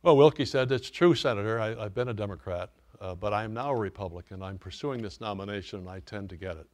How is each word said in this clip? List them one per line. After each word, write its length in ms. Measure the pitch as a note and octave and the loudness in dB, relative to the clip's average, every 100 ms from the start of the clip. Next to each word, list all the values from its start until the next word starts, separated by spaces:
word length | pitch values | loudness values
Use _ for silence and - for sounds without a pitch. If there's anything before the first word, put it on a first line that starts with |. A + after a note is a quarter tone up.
Well, 140 | F3 C#3+ | 8 10
Willkie 300 | D3 C#3+ C3 | 10 8 -2
said, 240 | C#3 B2+ | 0 0
"It's 200 | C3 B2 | 0 -4
true, 240 | - F3 | 4 6
Senator. 460 | D#3 C#3+ G#2+ G#2 A2+ | 6 2 0 0 -2
I, 220 | A2 A2+ | -2 -4
I've 120 | G#2+ | -6
been 140 | G2 B2 | -4 -4
a 60 | |
Democrat, 560 | G#2+ G2+ F#2+ - F2 F2+ _ _ - | -4 -6 -8 -8 -6 -8 _ _ -12
uh, 140 | F#2+ | -10
but 180 | F2+ G#2 | -6 -2
I 120 | G#2 | -2
am 100 | A2 | -2
now 160 | A2+ C#3 | -6 -2
a 60 | B2+ | -2
Republican. 640 | G2+ - F#2+ F2 - F#2+ | -2 -4 -10 -10 -14 -12
I'm 160 | F#2+ F#2+ | -10 -10
pursuing 420 | F#2+ - D3 B2+ | -14 -8 -6 -6
this 200 | G#2+ - | -8 -8
nomination, 580 | A2 G2 G2 G#2 F#2+ G#2 | -8 -6 -6 -8 -8 -12
and 100 | F#2 | -10
I 120 | F#2+ | -14
tend 280 | - G#2+ G2 | -12 -12 -12
to 60 | F2+ | -10
get 200 | F#2 E2 | -10 -10
it." 100 | D#2 | -12